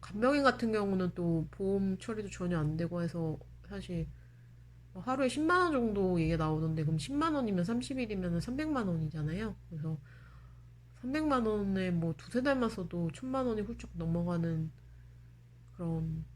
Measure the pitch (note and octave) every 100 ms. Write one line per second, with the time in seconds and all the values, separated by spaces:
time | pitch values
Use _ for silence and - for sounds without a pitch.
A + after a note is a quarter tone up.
0 | - G3+ A#3+ C#4+ C#4 A#3 A#3 G#3+ G3+ F#3+
1 | F3+ - E3+ E3 - - F#3+ G3 G3 F#3+
2 | - G#3+ G3+ - F3+ E3+ D3+ D#3 E3+ F3
3 | E3+ E3+ D#3+ D#3 - - E3 G3 - E3+
4 | D3+ - - - - - - - - F#3
5 | A3+ C4 C4 B3 D#4 F4+ F4+ C#4+ A#3 G3+
6 | F#3 F3 D#3+ E3 D#3 D#3 D#3+ D#3+ D3+ D#3+
7 | - C#4 E4 D4 A#3 F#3+ F3 A#3 B3 C4
8 | A#3 G3+ F3+ E3+ G3 B3+ D#4 C#4 G3 E3
9 | D#3 D#3 D3+ F3 A3 F#3+ - E3 D#3+ D#3
10 | - - - - - - - - - -
11 | B3 D4 D#4 C4 A3 G#3+ G3 F#3+ F#3 F3
12 | E3 D#3+ - A#3+ C4+ C4+ A#3 A3 F3 F3
13 | E3+ C#3 C4 C4 B3 G#3+ G#3 A#3 A#3+ E3+
14 | E3 E3+ F3 F3 E3 D#3+ D#3 - - -
15 | - - - - - - - - E3+ D#3+
16 | D#3+ D#3+ D#3